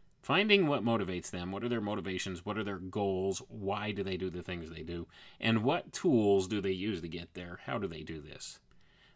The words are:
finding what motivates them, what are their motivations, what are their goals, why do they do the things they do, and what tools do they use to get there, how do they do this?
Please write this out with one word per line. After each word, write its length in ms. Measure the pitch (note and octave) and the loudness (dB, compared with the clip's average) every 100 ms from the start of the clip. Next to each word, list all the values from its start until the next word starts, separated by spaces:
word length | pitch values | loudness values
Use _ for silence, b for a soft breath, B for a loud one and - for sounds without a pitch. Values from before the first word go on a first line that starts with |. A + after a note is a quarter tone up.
| b b | b b
finding 460 | - D#3+ G#3+ G3+ D#3 | 0 2 6 6 6
what 160 | C#3 | 4
motivates 460 | A2+ A2+ F#2 F2+ - | 2 2 2 -4 -4
them, 220 | F#2 F2+ | -6 -4
what 120 | F#2+ | -4
are 60 | A#2+ | -2
their 120 | A#2 | -2
motivations, 640 | G#2 G#2 F#2 F#2 G2 F2 G#2 | -2 -2 -2 -4 -4 -6 -4
what 120 | G#2 | -4
are 60 | |
their 140 | G2+ F#2+ | -4 -4
goals, 640 | F#2 G#2 G2 F#2 F#2+ F#2+ - | -4 0 2 2 0 -2 -6
why 440 | A2+ G2 G2+ G#2+ | -6 -4 -2 -2
do 120 | G2+ | -4
they 140 | F#2+ F#2 | -2 -2
do 120 | F#2 | -2
the 140 | F2 | -4
things 260 | F2 F2 D#2+ | -6 -6 -8
they 140 | E2 | -10
do, 240 | E2 E2+ E2+ B B B | -8 -8 -8 B B B
and 240 | A2+ A2+ | 2 4
what 300 | A#2 E3+ - | 4 0 -2
tools 540 | - F3+ B2 G2+ G2 F#2 | 0 4 6 8 6 4
do 140 | G#2 | 0
they 100 | F#2+ | 0
use 300 | F#2 G#2 F2+ | 0 -2 -4
to 60 | E2+ | -4
get 260 | E2 E2+ | -8 -10
there, 260 | F2 F2 F2 - | -12 -12 -10 -6
how 120 | B2 | -4
do 100 | G2 | -4
they 160 | D#2+ | -6
do 180 | D#2 D#2+ | -8 -10
this? 380 | D2 C#2+ - - _ b b b b | -10 -14 -14 -16 _ b b b b